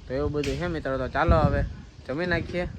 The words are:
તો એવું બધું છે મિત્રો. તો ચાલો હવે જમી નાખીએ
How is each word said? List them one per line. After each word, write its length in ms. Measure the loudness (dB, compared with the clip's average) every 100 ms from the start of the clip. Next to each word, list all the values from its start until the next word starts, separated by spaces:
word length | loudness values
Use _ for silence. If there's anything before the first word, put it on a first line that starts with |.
| -6
તો 80 |
એવું 180 | -2 -2
બધું 240 | -2 -2 -2
છે 100 | -2
મિત્રો. 300 | -4 -2 -2
તો 100 | -2
ચાલો 280 | 2 6 6
હવે 240 | 6 4 0 -6 -16 -16 -8
જમી 180 | -4 0
નાખીએ 420 | 0 0 -4 -4